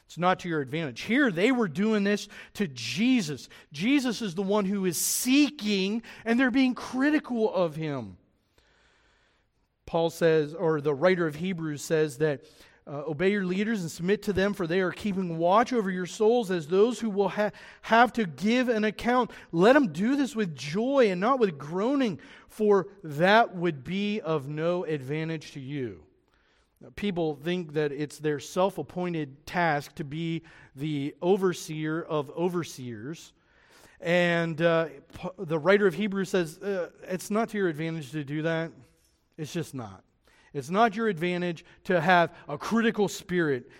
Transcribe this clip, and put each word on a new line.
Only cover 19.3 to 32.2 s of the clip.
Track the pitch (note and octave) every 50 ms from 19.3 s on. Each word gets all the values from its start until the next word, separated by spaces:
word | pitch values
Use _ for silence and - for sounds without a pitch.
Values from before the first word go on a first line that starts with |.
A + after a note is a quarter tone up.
| - - - -
Let | - E3+ F#3 A#3 C4+
them | D4+ C4+ F3
do | C#3+ E3 G#3 A#3+ C#4+
this | C#4 C#4 A3 -
with | A3+ G#3+ E3+ D3
joy | B2 B2+ D3 D#3 G#3 A#3 C4 C#4+ C#4 A#3+ G3+
and | F#3 F3
not | G3 A#3+ C#4
with | B3+ A3+ F#3+ D3+ C#3
groaning, | C#3+ D3+ E3+ F#3 G#3 B3 D4 C#4 C4 G#3+ D#3 - - - - - -
for | _ - - G#3+ G#3 G3+ G3 - - - - -
that | D#3 C#3 D3 F3 F#3+ G#3 A3+ A#3 - F#3
would | F3 E3+ F3 D#3 C3+ B2
be | D#3 F3+ G3 G3+ G#3 G#3 G#3+
of | D#3 D#3+ D#3+ D3+ C3
no | C#3+ D3+ D3+ D#3+ F3 F3+ F3+ F3+
advantage | D3+ D#3 C#3+ B2+ C3 D3+ D#3 D#3+ D#3+ D#3+ D3+ - -
to | - D3
you." | C3 C3 D3 C#3+ B2+ A2 F#2 D#2 - _ _ _ _ _ _ _ _ _ _ _ _ _ _ _
Now, | - B2+ B2+
people | - G3 G3+ F3 F3 E3 D#3 D3
think | C3 C#3+ F3 F3+ F3+ E3+ D3+ C#3+
that | D#3 D3+ C#3+
it's | C#3 C#3+ D3+ C#3 - -
their | D3+ D3+ D3 C#3
self-appointed | - - - F#3 F#3 G3 F#3+ E3+ C#3+ - - F3+ F3+ F3 E3+ D#3 D3+ C3+ C3 - -
task | - - F#3 F3 E3 D3 D3 C#3+ - -
to | - D#3+
be | C3+ D3 D#3+ E3 E3 E3 D#3+ - - - - - - -
the | C3+ C#3+ D#3 D3+ C#3 C#3 D3 - -
overseer | F3+ F3 G3+ G3 F#3+ F#3 E3+ - - - D#3 D#3 D#3 D#3 D#3 E3+
of | D#3+ - D#3+ D3+